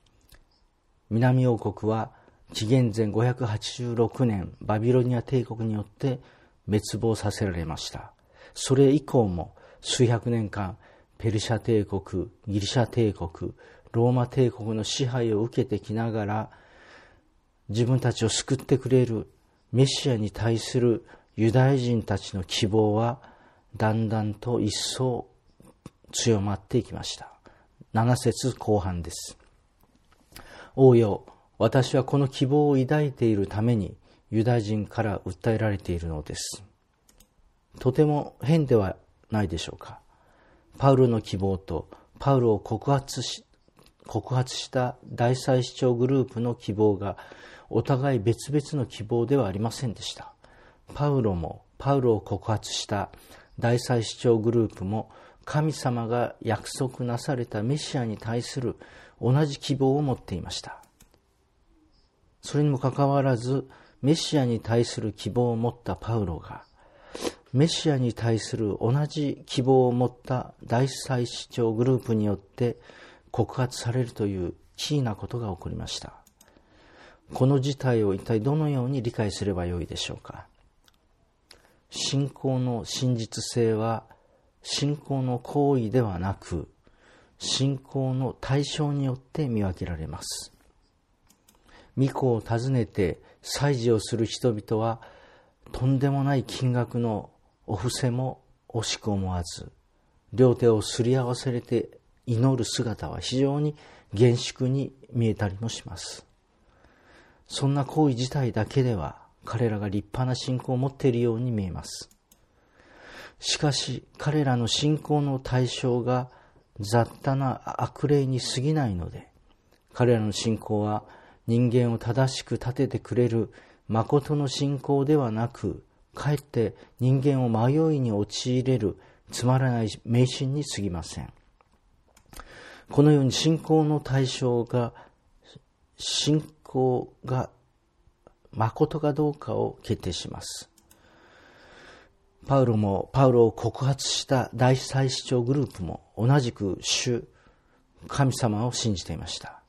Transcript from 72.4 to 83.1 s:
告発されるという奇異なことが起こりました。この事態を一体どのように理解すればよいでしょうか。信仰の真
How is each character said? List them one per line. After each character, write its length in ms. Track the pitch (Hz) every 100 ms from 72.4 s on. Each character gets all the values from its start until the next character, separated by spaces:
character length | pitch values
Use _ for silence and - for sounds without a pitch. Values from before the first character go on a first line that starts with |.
| - - 120 - - - - - _
告 240 | - 107
発 260 | - 127 -
さ 120 | 120
れ 120 | 127
る 80 | 120
と 140 | - 101
い 220 | 95 85
う 60 | - _ -
奇 220 | - 147
異 40 |
な 140 | 120 104
こ 120 | 98
と 100 | 117
が 120 | 110
起 80 | 87
こ 120 | 82
り 60 | 82
ま 100 | 82
し 140 | -
た。 140 | - - _ _ _ _ _ _ - - - _ _
こ 120 | - 131
の 160 | 139
事 160 | 139 135
態 260 | 131 117
を 100 | 104
一 100 | 98
体 180 | - 110
ど 140 | 127 156
の 140 | 151
よ 160 | 135 123
う 40 |
に 120 | 139
理 100 | 117
解 200 | - 107
す 140 | - 101
れ 80 |
ば 120 | 90 87
よ 140 | 87
い 40 | -
で 100 | -
し 140 | -
ょ 40 | -
う 20 |
か。 300 | - - - _ _ _ _ _ _ _ _ _ _ - _ _ _
信 400 | - - 139 139
仰 300 | - 135 127
の 260 | 127 117 90
真 300 | - 127